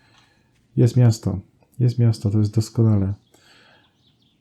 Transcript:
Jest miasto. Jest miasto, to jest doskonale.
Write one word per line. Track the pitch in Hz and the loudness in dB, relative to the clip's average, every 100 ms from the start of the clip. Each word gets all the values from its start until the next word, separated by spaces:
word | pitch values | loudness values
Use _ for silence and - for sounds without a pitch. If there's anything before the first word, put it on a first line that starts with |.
| _ _ _ _ _ _ _ - | _ _ _ _ _ _ _ -2
Jest | 123 123 | 0 4
miasto. | 120 110 - 98 - _ _ - | 2 2 -4 -8 -12 _ _ -4
Jest | 123 117 | -4 0
miasto, | 117 110 104 | 0 0 -2
to | 104 | -2
jest | 104 113 | -2 -2
doskonale. | - - 113 104 95 101 _ _ _ _ _ _ _ _ _ _ _ _ | -4 -2 0 2 -2 -6 _ _ _ _ _ _ _ _ _ _ _ _